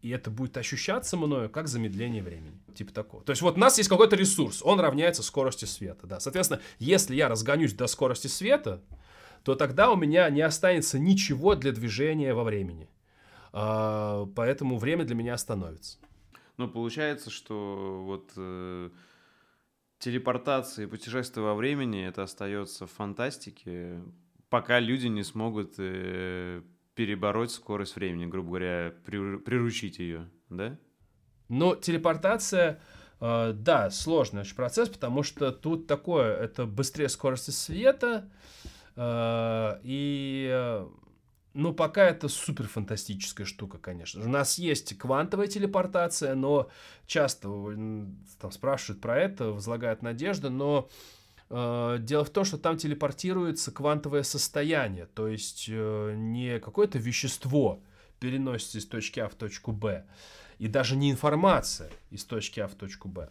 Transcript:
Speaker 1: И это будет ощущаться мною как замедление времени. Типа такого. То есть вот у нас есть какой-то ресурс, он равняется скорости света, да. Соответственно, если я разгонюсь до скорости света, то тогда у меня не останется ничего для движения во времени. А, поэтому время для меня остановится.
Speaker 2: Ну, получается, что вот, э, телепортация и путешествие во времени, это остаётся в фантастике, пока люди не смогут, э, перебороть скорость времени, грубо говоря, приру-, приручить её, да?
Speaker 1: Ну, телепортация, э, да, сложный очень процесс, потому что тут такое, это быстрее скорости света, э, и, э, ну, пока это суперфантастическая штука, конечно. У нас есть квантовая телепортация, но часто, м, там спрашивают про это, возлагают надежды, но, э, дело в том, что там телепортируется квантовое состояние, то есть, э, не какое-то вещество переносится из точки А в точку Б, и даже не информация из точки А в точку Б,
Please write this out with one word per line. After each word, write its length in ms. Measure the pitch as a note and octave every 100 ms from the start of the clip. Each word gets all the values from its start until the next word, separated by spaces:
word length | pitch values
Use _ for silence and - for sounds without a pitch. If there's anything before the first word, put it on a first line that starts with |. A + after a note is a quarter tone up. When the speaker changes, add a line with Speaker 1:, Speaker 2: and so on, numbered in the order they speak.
Speaker 1:
И 80 | A2+
это 220 | B2 -
будет 240 | A2 B2+ B2+
ощущаться 600 | A#2 C#3 - A3+ - F3
мною 320 | D3+ C3+ G#2+
как 180 | D3 D#3+
замедление 560 | A#2+ A2 F#2+ A#2+ A2
времени. 340 | F2+ E2 D#2 D#2+ -
Типа 200 | - G#2
такого. 300 | - - -
То 80 | -
есть 100 | B2
вот 160 | F#3 F3
у 20 |
нас 180 | B3+ B3+
есть 120 | F#3+
какой-то 260 | F#3+ A3 G3
ресурс, 460 | F#3+ - A#2+ -
он 160 | - G3
равняется 440 | D#3+ C3+ E3+ E3+
скорости 420 | - C#3 C3+ - G2
света, 420 | - F#2 - F2
да. 120 | F2+
Соответственно, 400 | - F3+ F#3 D#3 - -
если 360 | B2 F#3 - C3
я 120 | C#3
разгонюсь 460 | A2+ A2+ D3 D3
до 140 | G2 B2
скорости 400 | - C3 B2 B2+
света, 540 | - G3+ D4 A2+ F2 - - - - - -
то 120 | - C3+
тогда 360 | C#3+ C3 A#3
у 60 | G3
меня 320 | D3+ E3 E3+
не 120 | C#3+
останется 580 | D#3 D#3 F#3 F3 - C3+
ничего 560 | E3 G3 - C3+ F3+ F#3
для 180 | C3
движения 600 | A2+ A#2 G#2 D3+ D#3 C3+
во 120 | A#2 A2+
времени. 420 | G#2 F#2 E2 D2+ _ _ _ _ - -
А, 760 | G#2 G#2+ A2 A2 G#2+ G#2 G#2 G2
поэтому 440 | G#2+ A#2 C3+ C3+ A#2+
время 260 | B2 E3
для 120 | A#2+ A#2
меня 180 | A#2+
остановится. 640 | A#2+ - G#2 E2+ D#2+ - - - _ _ - _ -
Speaker 2:
Ну, 140 | A#2+
получается, 600 | A2+ A#2 B2+ D3+ C#3+ A#2
что 720 | - - G#2+ G2+ G2 G2 F#2+ F#2+
вот, 260 | G2 F2+ G2
э, 520 | F#2 F2+ F2+ F2+ F2 - - _ _ _ _ _ _ _ _ -
телепортация 840 | B2 B2 B2+ B2 B2+ C3+ B2+ - G#2
и 20 |
путешествие 560 | G#2+ - B2+ A#2+ A#2
во 120 | G#2+ G#2
времени, 500 | B2+ C#3+ B2+ G2+ F#2
это 160 | F#2
остаётся 640 | F#2+ - G2+ G2+ G2 - F#2
в 40 |
фантастике, 1080 | - G2+ G2+ B2+ - - - - F2 F2 F2 F2+ - _ _ _
пока 300 | A#2+ A#2+ B2
люди 280 | A#2 C3 B2
не 160 | G#2+
смогут, 500 | G2 A2 A2+ G#2+ F#2+ -
э, 840 | F#2+ F#2 F#2 F#2 F#2 F2+ F2+ F2 E2+ _ _ -
перебороть 560 | G#2+ G2+ G2+ G#2+ A#2+
скорость 440 | - - G#2 G2 -
времени, 320 | F#2 E2+ F2
грубо 220 | F#2 F2
говоря, 440 | F2+ F2+ F2 E2+ E2 -
приру-, 340 | G2+ G2 G2
приручить 580 | - B2 A#2 - G2+ -
её, 260 | F2 E2 F2 - -
да? 280 | F2+ G#2+ C#3+ _ _ _ _ _ _ -
Speaker 1:
Ну, 260 | E3+ F3+ -
телепортация, 1040 | - E3 E3+ D#3 F#3+ A3 - F#3 E3+ D3+ - - - -
э, 340 | A#2 A#2 A2+ G#2
да, 340 | A2+ C#3+ G2
сложный 520 | - D#3 D#3+ B2 G2+
очень 140 | G2 -
процесс, 340 | B2 A3 A#3
потому 340 | - A#2+ C3
что 280 | C#3+ - C3+
тут 360 | C3 D#3 E3 -
такое, 480 | D3 F3+ E3 A2+ F#2+
это 280 | A2 - A#2
быстрее 420 | G#2 C3 - C#3
скорости 400 | - C3+ B2+ -
света, 800 | - - E3+ B3+ C4+ A#3+ A3 G3 - - - - - - -
э, 840 | A#2+ A#2 A2+ A#2 A2+ A2+ A2 -
и, 640 | B2 C#3 C#3+ C#3+ C#3 C3+ C3
э, 360 | B2+ A#2+ A2 F2+ - - _ _ _ _ C#3
ну, 180 | E3
пока 320 | E3 D#3 G3+ F#3
это 220 | E3 D3
суперфантастическая 1160 | - - C#3 A2 A2+ G2+ G#2 - G2 - - G2
штука, 300 | - G2 -
конечно. 440 | - F2 E2 F#2+
У 40 | A2+
нас 300 | C#3 C3+ -
есть 380 | F3 C3+ - G2+
квантовая 500 | B2+ C3+ E3 G3 G3+
телепортация, 880 | G#3 G3+ G3 F#3 F#3+ E3+ - C#3+ C3+
но 340 | C3+ D3 B2+ - - - -
часто, 400 | E3 C3+ - G2+
м, 760 | G2+ G#2 G#2+ A2 G#2+ G2+ G2 G2 -
там 120 | F#2+
спрашивают 500 | - C3 C3 - G2
про 180 | A2+ B2
это, 320 | F#3+ G3 A2+
возлагают 500 | G#2 G2+ A#2 A#2 A2
надежды, 460 | A#2+ A#2 F3 F3+ C#3
но, 400 | C3 C#3+ C#3+ C3 - - - _ _ -
э, 480 | A#2+ A#2+ A#2+ A#2+ A#2+
дело 240 | A2+ D3+ D3+
в 60 |
том, 120 | G3+ F#3+
что 120 | D3+
там 200 | E3 D#3+
телепортируется 920 | D3+ D3 C#3+ C#3+ F#3 F#3 E3+ D#3 -
квантовое 520 | - C#3+ D3+ D3 C#3+
состояние, 800 | C3+ C#3 - D3+ D3 D#3 A#2 F#2 F2
то 220 | - A2
есть, 400 | A2 - - -
э, 460 | A2+ G#2+ G#2+ G#2+ G#2+
не 420 | A2 A#2 B2 A#2
какое-то 380 | A2+ G3+ G#3 C#3
вещество 840 | A2+ A#2+ C3 - B2+ D3 A2+ E2+ - - - -
переносится 600 | B2 C3+ C3+ A#2 - A2
из 80 | -
точки 320 | A#2 - -
А 80 | G#2+
в 60 | -
точку 360 | G#2+ - -
Б, 340 | G#2 G#2+ F#2+ - - - - - -
и 100 | A2
даже 280 | C3+ B2+ C3+
не 160 | C#3+
информация 800 | B2+ D3 D3+ F#3+ D#3 - - D#2 - -
из 140 | G#2 -
точки 360 | A2+ G#2 -
А 60 | G2
в 60 |
точку 340 | - F#2+ - F#2+
Б, 200 | F#2 D2+